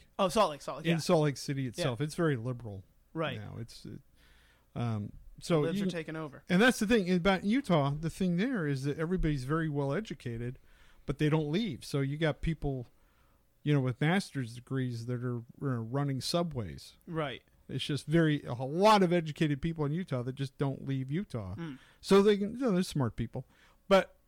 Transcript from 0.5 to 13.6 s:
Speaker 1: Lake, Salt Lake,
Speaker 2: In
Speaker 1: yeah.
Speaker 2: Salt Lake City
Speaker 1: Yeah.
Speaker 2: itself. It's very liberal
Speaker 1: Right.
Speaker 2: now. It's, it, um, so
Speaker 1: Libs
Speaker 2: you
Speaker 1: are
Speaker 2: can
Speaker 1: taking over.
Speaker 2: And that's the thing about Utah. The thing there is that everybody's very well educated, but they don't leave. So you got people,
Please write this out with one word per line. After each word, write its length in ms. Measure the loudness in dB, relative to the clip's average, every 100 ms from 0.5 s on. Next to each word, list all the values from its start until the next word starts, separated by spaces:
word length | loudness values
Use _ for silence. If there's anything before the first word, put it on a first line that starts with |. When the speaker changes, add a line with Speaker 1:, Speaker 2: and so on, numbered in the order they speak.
Speaker 1:
Lake, 100 | 0
Salt 160 | -8 -6
Lake, 80 | 0
Speaker 2:
In 60 |
Speaker 1:
yeah. 60 | 0
Speaker 2:
Salt 240 | 4 4
Lake 120 | 4 0
City 260 | -4 -4
Speaker 1:
Yeah. 60 | -4
Speaker 2:
itself. 320 | -2 -2 -2
It's 140 | -4
very 220 | 0 0 0
liberal 480 | -2 -8 -10 -12 -14 _ _
Speaker 1:
Right. 260 | -6 -6 -6
Speaker 2:
now. 160 | -10 -12
It's, 260 | -12 -14
it, 160 | -16 -16 -18 _ _ _ _ _ _ -6
um, 360 | -4 -4 -6 -12 -20 -18
so 200 | 0 2
Speaker 1:
Libs 160 | 2 0
Speaker 2:
you 40 |
Speaker 1:
are 40 | -2
Speaker 2:
can 60 |
Speaker 1:
taking 240 | -4 -6 -8
over. 260 | -8 -12 0
Speaker 2:
And 120 | 6
that's 160 | 6 4
the 80 | 2
thing 240 | 2 4
about 300 | 2 4 2
Utah. 460 | 2 0 2 2 4 0
The 120 | -4
thing 260 | -2 0 2
there 300 | 0 0 -2
is 160 | -2
that 140 | -2 -2
everybody's 460 | -2 0 0 0
very 240 | 0 0 0
well 260 | -2 -2
educated, 640 | -2 -4 -10 -8 -6 -6 -8 -16 -20 -20 -16 -8
but 120 | 0
they 100 | 2
don't 220 | 2 2
leave. 340 | -2 -2 -6
So 160 | -6 -2
you 160 | -2 0
got 260 | 0 0
people, 460 | -2 -2 -4 -6 -8 _ _ _ _ _ _ _